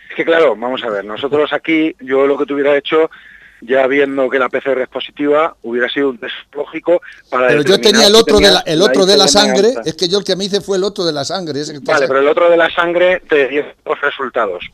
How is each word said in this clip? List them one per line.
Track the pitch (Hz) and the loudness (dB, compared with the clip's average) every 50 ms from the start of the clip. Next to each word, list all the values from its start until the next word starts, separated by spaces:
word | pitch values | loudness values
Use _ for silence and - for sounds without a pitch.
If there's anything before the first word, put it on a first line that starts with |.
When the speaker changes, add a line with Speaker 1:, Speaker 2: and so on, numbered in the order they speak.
| - - | -20 -16
Speaker 1:
es | - - | -8 -6
que | 160 | -2
claro, | 160 165 165 165 135 110 104 | 0 2 2 4 2 2 0
vamos | 117 123 131 123 110 | -4 -6 -6 -6 -6
a | 120 | -6
ver, | 104 98 98 | -6 -6 -6
nosotros | 104 107 110 - 135 143 151 151 - 147 | -8 -8 -8 -6 -2 0 0 -2 -2 -4
aquí, | 143 - - 160 156 156 160 - - | -6 -4 -2 -2 0 0 -2 -4 -8
yo | 127 131 131 135 139 139 | -6 -2 0 0 2 2
lo | 143 131 | 0 -2
que | 147 | -2
te | 135 143 | -4 -2
hubiera | 143 139 143 147 143 | -2 0 2 0 0
hecho, | - - - 160 160 156 - - - - - - - - _ _ | 0 0 0 0 0 0 -4 -12 -20 -20 -20 -20 -20 -20 _ _
ya | - 113 127 135 135 127 | -6 -2 0 2 2 2
viendo | 135 139 143 139 135 139 131 123 | 2 2 0 0 0 -2 -2 0
que | 120 135 | 0 -2
la | 127 120 | -2 -2
P | - 131 | -2 -4
C | - 139 | -2 -2
R | 131 127 127 | -2 -2 -4
es | - | -6
positiva, | - 127 - - - - 147 147 147 151 160 165 - _ - | -8 -10 -10 -10 -8 -4 -2 0 2 2 0 0 -4 _ -10
hubiera | 117 117 123 123 120 | -6 -4 -2 -2 -2
sido | - 143 143 139 | -2 -2 -2 -2
un | 127 110 | -2 -4
test | 127 123 - - - _ - | -10 -14 -14 -14 -18 _ -12
lógico | 143 139 - - 160 - 165 175 175 - - - - _ _ | -10 -10 -10 -10 -8 -2 0 0 0 -2 -6 -16 -20 _ _
para | 139 123 127 123 | -2 0 2 2
Speaker 2:
Pero | 127 147 147 | 2 2 2
yo | 180 196 214 | 2 2 2
Speaker 1:
determinar | 233 214 | 2 2
Speaker 2:
tenía | 208 220 208 202 | 4 4 4 6
el | 208 | 6
Speaker 1:
si | 226 | 6
Speaker 2:
otro | 226 - 208 208 | 4 4 4 4
de | 202 | 4
la, | 196 | 4
Speaker 1:
tenías | 185 180 - 180 | 4 2 0 0
Speaker 2:
el | 160 156 | 0 2
Speaker 1:
la | 190 | 2
Speaker 2:
otro | 220 - 190 190 180 | 2 2 2 4 4
de | 202 208 | 4 4
la | 190 | 4
Speaker 1:
I | - | 4
G | |
M | |
Speaker 2:
sangre, | 180 202 208 208 208 196 196 226 | 4 2 2 2 2 2 2 2
Speaker 1:
alta. | 262 240 113 | 0 0 -4
Speaker 2:
es | 156 165 | -6 -6
que | - 190 170 | -4 -4 -2
yo | 185 208 | -2 -2
el | 196 | -2
que | 196 185 | -2 -4
me | 175 196 | -4 -4
hice | 196 190 202 | -4 -4 -4
fue | - - 202 185 | -4 -2 -2 -2
el | 185 | -2
otro | 208 202 208 180 | -4 -4 -4 -4
de | 165 | -4
la | 151 143 139 | -4 -4 -6
sangre, | - 165 196 180 156 143 139 | -6 -6 -6 -6 -6 -8 -8
ese | 151 151 151 | -8 -8 -12
que | 139 | -10
Speaker 1:
Vale, | 127 - 160 147 | -4 -2 0 0
Speaker 2:
pasa. | 139 131 | 0 2
Speaker 1:
pero | 131 135 | 2 2
el | 139 147 | 2 2
otro | 160 175 175 170 | 2 4 4 4
de | 170 165 | 4 4
la | 165 165 | 2 2
sangre | - 180 170 170 170 175 180 180 185 175 - - | 0 -2 -2 -2 0 2 2 2 2 -2 -2 -2
te | 160 147 139 123 | 0 0 0 0
dio | 139 147 139 - - _ _ | -2 -4 -6 -6 -12 _ _
dos | - 151 - | -8 -8 -4
resultados, | - 143 - - 135 120 - 127 113 98 87 87 - - | -4 -6 -4 -6 -8 -6 -4 -4 -4 -4 -6 -10 -12 -14